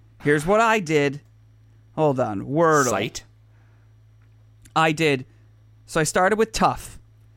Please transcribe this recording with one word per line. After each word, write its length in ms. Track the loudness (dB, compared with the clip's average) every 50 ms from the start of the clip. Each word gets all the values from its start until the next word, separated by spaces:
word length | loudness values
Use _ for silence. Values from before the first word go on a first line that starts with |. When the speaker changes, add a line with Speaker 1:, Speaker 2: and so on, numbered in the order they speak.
| _ _ _ -6 0
Speaker 1:
Here's 220 | 0 0 0 0
what 160 | 0 0 2
I 200 | 2 2 0 0
did. 420 | -2 0 0 0 0 0 -2 -6 -14 _ _ _ _ _ _ _ _ _ _ _ _ _ -4
Hold 260 | -2 0 0 0 0
on. 220 | -2 -4 -4 -8 -8
Wordle. 480 | -4 0 2 2 4 4 4 2 2
Speaker 2:
Sight? 340 | 0 -2 -4 -6 -8 -12 -18 -20 _ _ _ _ _ _ _ _ _ _ _ _ _ _ _ _ _ _ _ _ _ _ _ _ _ _ _ -6 -2
Speaker 1:
I 180 | 0 0 0 0
did. 320 | 0 0 0 0 0 -4 -10 -20 _ _ _ _ _ _ _ _ _ _
So 120 | -6 -4 -2
I 60 | -2
started 340 | 0 0 2 2 2 2 0
with 140 | -2 -2 -2
tough. 460 | 0 0 0 0 -2 -8 -18 -20 -20 -20 _ _ _ -20 -20 _